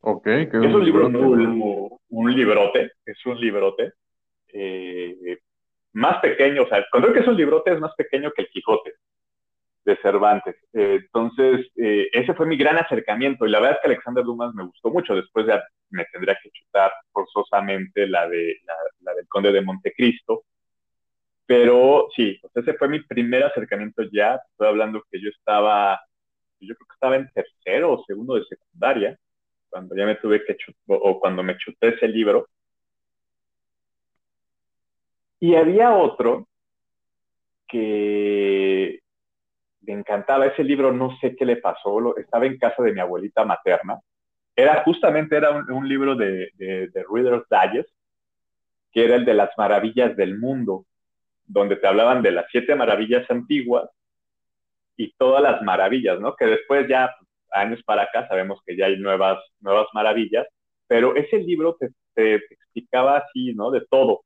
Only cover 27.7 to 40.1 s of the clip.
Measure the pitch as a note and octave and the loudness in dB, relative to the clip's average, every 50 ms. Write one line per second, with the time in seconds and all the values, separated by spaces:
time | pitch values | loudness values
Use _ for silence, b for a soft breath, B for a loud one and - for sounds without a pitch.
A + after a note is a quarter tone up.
27.7 | - C3+ E3 E3+ C3 - - - G2 G2+ A2+ B2+ C3 A2 F#2 - - _ _ _ | -2 0 2 0 0 -2 -4 -10 -10 -10 -8 -4 -4 -4 -4 -6 -16 _ _ _
28.7 | _ - - B2 C#3 A#2+ G2+ F#2+ - _ _ _ _ _ _ _ _ _ _ _ | _ -2 -2 0 0 0 -2 -4 -4 _ _ _ _ _ _ _ _ _ _ _
29.7 | - F#2 F#2+ F2+ F#2 F#2+ G2+ G#2 G#2+ - - A2 G#2 G#2 - - G2 - - - | -16 -16 -14 -10 -6 -4 -2 -2 -2 -2 0 2 2 2 2 -2 -8 -8 -8 -20
30.7 | - _ _ - G2 G2 G2 G2 F#2 - - F#2+ F#2 F2+ F#2 F#2 F#2 - - - | -20 _ _ -2 -2 2 2 2 0 2 0 -2 -2 -2 -4 -6 -6 -8 -10 -16
31.7 | - _ - A#2 A2+ - A#2+ A2 G#2+ A2+ A2 G#2 G2 G2 - _ _ _ _ _ | -6 _ 0 0 2 2 -2 -2 0 0 0 2 2 2 0 _ _ _ _ _
32.7 | _ _ _ _ _ _ _ _ _ _ _ _ _ _ _ _ _ _ _ _ | _ _ _ _ _ _ _ _ _ _ _ _ _ _ _ _ _ _ _ _
33.7 | _ _ _ _ _ _ _ _ _ _ _ _ _ _ _ _ _ _ _ _ | _ _ _ _ _ _ _ _ _ _ _ _ _ _ _ _ _ _ _ _
34.7 | _ _ _ _ _ _ _ _ _ _ _ _ _ _ F3 E3+ E3+ D#3+ D#3+ D#3+ | _ _ _ _ _ _ _ _ _ _ _ _ _ _ 2 4 6 6 6 4
35.7 | F3+ G#3 A#3 A#3+ A3+ G3 E3 C#3 - - A#2 A#2 B2+ - - _ _ _ _ _ | 4 4 6 6 6 4 4 2 0 0 0 0 0 0 -6 _ _ _ _ _
36.7 | _ _ _ _ _ _ _ _ _ _ _ _ _ _ _ _ _ _ _ _ | _ _ _ _ _ _ _ _ _ _ _ _ _ _ _ _ _ _ _ _
37.7 | - A#2 A2 A2 G#2 G#2 G#2 G#2 G#2 G#2 G#2 G#2 G#2 G2+ G2+ G2 G2 G2 F#2+ F#2+ | -6 -6 -4 -2 -2 -2 -2 -2 0 0 0 0 0 0 0 0 0 2 2 0
38.7 | F#2+ F#2+ F#2+ E2+ - - _ _ _ _ _ _ _ _ _ _ _ _ _ _ | 0 0 -2 -2 -6 -12 _ _ _ _ _ _ _ _ _ _ _ _ _ _
39.7 | _ _ _ G#2 G2+ G#2 G2 - | _ _ _ -12 -10 -10 -6 -4